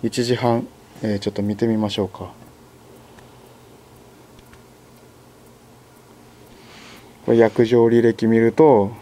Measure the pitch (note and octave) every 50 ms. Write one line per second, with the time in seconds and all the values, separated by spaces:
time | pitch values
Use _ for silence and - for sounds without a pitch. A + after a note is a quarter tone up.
0 | - A2+ - - A#2+ A#2 B2 A#2 B2+ A#2+ A#2 A#2 A#2+ - - - - - - -
1 | - A2 G#2 G2 - G#2 G2+ - G2+ G2+ G#2 G2+ A#2+ A#2 A2 G#2+ G#2+ G#2 G2 -
2 | G2+ F#2 - - F#2+ E2+ - - - - - - - - - - - - - -
3 | - - - - - - - - - - - - - - - - _ - - -
4 | - - - _ - _ - - - _ - - - - _ _ _ _ - -
5 | - - _ _ _ - _ _ - - - _ _ - - - _ _ _ -
6 | _ _ - - - - _ - - - - - - - - - - - - -
7 | - - - - - - A#2 A2+ A#2 A2 - - A#2+ A2 B2 A#2+ A#2 A#2 A#2 A#2
8 | A#2 A#2 A2+ - - A2+ A2+ A2+ A2+ A2+ A2+ - D#3+ D#3 C3 G#2+ G2+ G2+ A2+ -